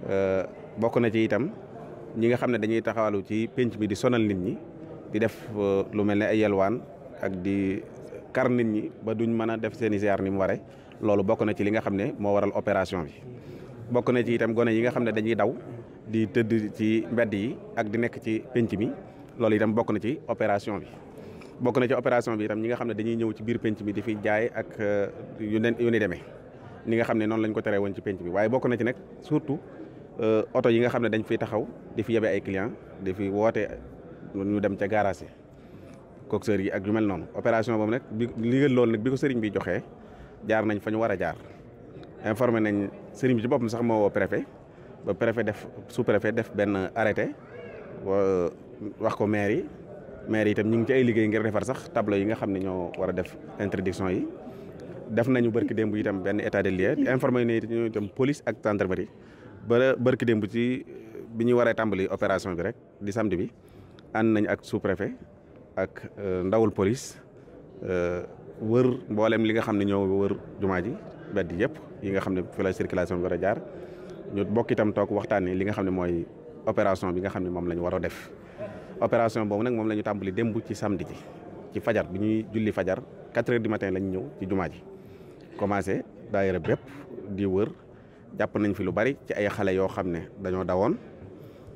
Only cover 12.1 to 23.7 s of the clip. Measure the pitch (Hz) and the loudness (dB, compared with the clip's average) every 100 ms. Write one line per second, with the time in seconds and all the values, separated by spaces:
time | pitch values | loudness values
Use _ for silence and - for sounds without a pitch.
12.1 | - 101 101 101 101 101 95 92 92 76 | -2 2 2 2 0 2 2 2 -2 -4
13.1 | - - - - - - - - 120 120 | -8 -16 -16 -16 -16 -16 -16 0 0 4
14.1 | 123 117 117 113 113 117 113 120 120 117 | 2 2 2 2 4 4 4 4 2 0
15.1 | 107 107 110 104 160 - - - - - | 2 2 2 2 0 -8 -14 -14 -18 -2
16.1 | 110 110 117 110 113 107 - 107 113 110 | 0 2 2 4 2 0 0 2 2 2
17.1 | 113 117 101 107 196 - - 110 113 117 | 0 2 2 -2 -4 -8 -4 -2 0 -2
18.1 | - - 110 - 123 113 95 110 - - | -2 -2 -4 0 0 2 2 -2 -4 -14
19.1 | - - - 113 107 107 110 113 107 - | -18 -18 0 4 4 4 2 2 0 0
20.1 | 151 - 113 110 101 110 101 - - - | -4 -4 -2 2 2 0 -6 -8 -16 -18
21.1 | - - - - - 123 117 123 123 123 | -18 -18 -16 -18 -2 0 2 4 2 4
22.1 | 120 120 110 107 107 113 120 120 107 110 | 2 2 -2 -2 -2 -2 -2 -2 -2 -2
23.1 | 113 113 107 107 117 117 | 0 -2 -2 -2 0 0